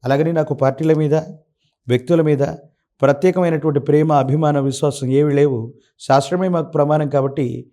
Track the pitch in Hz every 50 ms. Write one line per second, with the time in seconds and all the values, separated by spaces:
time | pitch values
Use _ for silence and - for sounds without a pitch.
0 | - 123 135 139 156 160 170 160 151 156 147 - 135 135 131 - 156 160 156 151
1 | 156 147 147 156 156 - - - _ _ _ _ _ _ _ _ _ 120 123 123
2 | 123 - 170 165 160 151 147 135 139 - 78 - - _ _ _ _ _ _ _
3 | - 135 143 143 - 185 175 185 180 170 165 151 143 160 147 143 120 151 147 151
4 | 156 160 151 143 127 131 139 156 160 147 147 143 135 139 127 - - 147 139 -
5 | 131 123 131 143 151 151 143 143 143 147 131 113 113 117 - _ _ _ _ _
6 | - - 135 139 139 - 180 180 190 185 175 170 156 - - 147 143 147 151 151
7 | 151 143 139 143 135 135 135 - 139 120 117 123 127 _